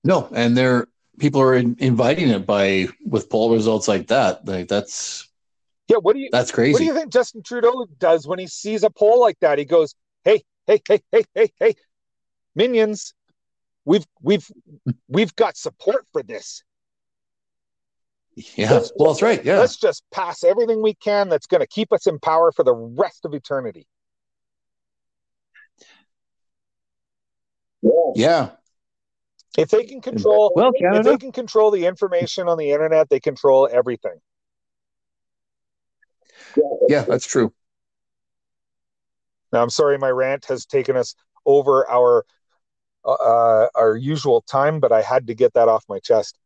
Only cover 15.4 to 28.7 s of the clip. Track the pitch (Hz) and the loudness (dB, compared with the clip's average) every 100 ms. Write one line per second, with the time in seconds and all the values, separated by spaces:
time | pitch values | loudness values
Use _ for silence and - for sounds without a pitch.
15.4 | 214 - - _ - 247 _ 151 131 107 | -4 -2 -14 _ -4 -4 _ -10 -10 -14
16.4 | - - _ _ _ _ _ _ _ _ | -16 -20 _ _ _ _ _ _ _ _
17.4 | _ _ _ _ _ _ _ _ _ - | _ _ _ _ _ _ _ _ _ -20
18.4 | - - 110 131 - - 156 147 233 214 | -16 -6 0 0 0 0 0 2 0 0
19.4 | 143 196 247 - 196 151 _ - 175 - | 0 2 2 0 -2 -2 _ -8 -8 0
20.4 | 170 202 233 220 214 202 208 208 196 151 | 0 2 0 0 -2 -2 -2 -2 0 -2
21.4 | - 175 139 - 220 190 - 151 165 160 | 0 -2 -2 -4 -2 0 0 -2 -2 2
22.4 | 165 - 131 117 117 123 196 _ 165 143 | 2 2 0 0 -4 -4 -6 _ -12 -12
23.4 | - - 120 85 _ _ _ _ _ _ | -6 -6 -6 -14 _ _ _ _ _ _
24.4 | _ _ _ _ _ _ _ _ _ _ | _ _ _ _ _ _ _ _ _ _
25.4 | _ _ _ _ _ _ _ _ _ _ | _ _ _ _ _ _ _ _ _ _
26.4 | _ _ _ _ _ _ _ _ _ _ | _ _ _ _ _ _ _ _ _ _
27.4 | _ _ _ _ 110 156 160 110 135 170 | _ _ _ _ 2 2 0 0 0 0
28.4 | 117 _ _ | -2 _ _